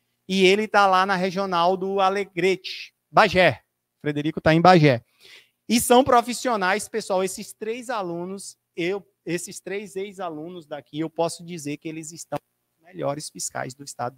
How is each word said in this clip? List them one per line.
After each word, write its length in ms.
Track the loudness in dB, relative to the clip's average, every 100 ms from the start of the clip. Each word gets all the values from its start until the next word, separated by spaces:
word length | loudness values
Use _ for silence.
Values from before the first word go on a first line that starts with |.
| _ _ -4
e 180 | 2 4
ele 220 | 4 2
tá 180 | 4 6
lá 200 | 4 2
na 100 | 0
regional 600 | -2 -4 -2 0 2 0
do 240 | -2 0
Alegrete, 960 | 0 0 -6 -2 0 -2 -6 -16 -16 _ _
Bagé. 500 | 4 4 4 4 2 _ _ _ _
O 40 |
Frederico 380 | -6 -4 -4 0
tá 140 | 4
em 80 | 6
Bagé. 420 | 8 8 6 4 -4 _ -20 -20 _ _ -2
E 120 | 0
são 240 | 4 4
profissionais, 840 | 6 4 2 -4 -4 -2 0 -2 -4
pessoal, 360 | -8 -2 -2
esses 300 | -2 -6 -14
três 360 | -12 -10 -8 -8
alunos, 680 | -6 -6 -8 -10 -12 -16 -20 _ -6
eu, 300 | -4 -4 -10 _ -8
esses 340 | -8 -8 -14
três 360 | -12 -10 -10 -12
ex-alunos 720 | -12 -10 -10 -10 -14 -16 -14
daqui, 340 | -14 -12 -8
eu 100 | -6
posso 340 | -4 -4 -4
dizer 340 | -14 -12 -10 -10
que 100 | -10
eles 240 | -14 -14
estão 260 | -18 -12 -12 _ _ _ _
melhores 480 | _ -8 -8 -8 -10
fiscais 440 | -12 -10 -8 -10
do 100 | -12
estado 340 | -16 -10 -10